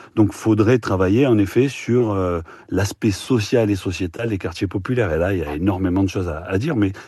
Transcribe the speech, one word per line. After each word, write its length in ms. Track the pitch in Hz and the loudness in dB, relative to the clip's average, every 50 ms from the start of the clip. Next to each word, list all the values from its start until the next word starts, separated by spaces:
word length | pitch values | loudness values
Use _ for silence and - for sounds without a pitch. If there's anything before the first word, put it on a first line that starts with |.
| - - - | -20 -4 0
Donc, 180 | - 107 92 - | 2 2 2 0
faudrait 460 | - - 110 110 104 107 113 131 120 | -2 0 2 2 4 4 4 4 2
travailler, 480 | - - 101 92 95 92 101 123 143 | 2 -2 0 2 2 4 4 4 4
en 100 | 135 117 | 4 4
effet, 320 | 104 101 95 - 117 135 139 | 4 2 2 2 0 0 0
sur, 420 | 131 - - - 117 123 120 107 | -2 -6 -2 0 0 2 2 0
euh, 300 | 101 95 92 90 87 82 82 - - - - - | 0 0 0 -2 -2 -4 -6 -10 -16 -20 -10 -4
l'aspect 420 | - 92 101 98 - - - 110 | -2 0 0 -2 -2 -2 -2 -2
social 580 | 95 - - - 131 117 101 - - 120 113 104 | -2 -2 -2 0 0 0 2 2 2 2 4 2
et 60 | 101 | 0
sociétal 540 | 92 - 98 90 - 95 85 - - 117 117 | -2 -2 -6 -4 -4 -6 -6 -6 -6 -4 -4
des 100 | 107 92 | -4 -4
quartiers 280 | - 90 80 - 101 | -6 -8 -6 -6 -6
populaires. 460 | 92 - 104 95 - 127 120 110 87 78 | -4 -4 -6 -4 -2 0 0 0 0 0
Et 60 | 80 | 0
là, 120 | 85 98 | 0 0
il 80 | 101 87 | 0 -2
y 40 | 76 | -4
a 120 | 71 73 | -4 -4
énormément 480 | 76 87 101 98 92 95 92 90 95 98 | -2 -2 -2 0 0 0 0 2 2 0
de 60 | 92 | 0
choses 180 | - 101 92 | -2 -4 -4
à, 120 | 87 76 78 | -4 -6 -8
à 180 | 87 95 98 | -6 -4 -2
dire, 180 | 98 123 165 156 | -2 -2 0 0
mais 160 | 113 101 95 95 - - | 0 0 0 -2 -6 -14